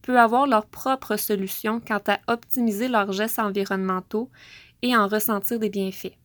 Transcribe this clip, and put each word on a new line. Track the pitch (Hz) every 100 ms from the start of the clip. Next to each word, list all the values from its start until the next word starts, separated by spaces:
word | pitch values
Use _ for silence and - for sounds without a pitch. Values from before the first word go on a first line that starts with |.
peut | - 247
avoir | 233 240 285
leur | 220 214
propre | - 262 262 - 208
solution | - 208 190 - 220 226 -
quant | 208 208
à | 202 -
optimiser | 233 - 254 233 202 254
leurs | 233 202
gestes | 190 220 -
environnementaux | 214 196 196 190 190 185 185 214 247 _ - - - _
et | 240 240
en | 202
ressentir | 214 214 208 - 233
des | 214
bienfaits. | 196 190 190 185 _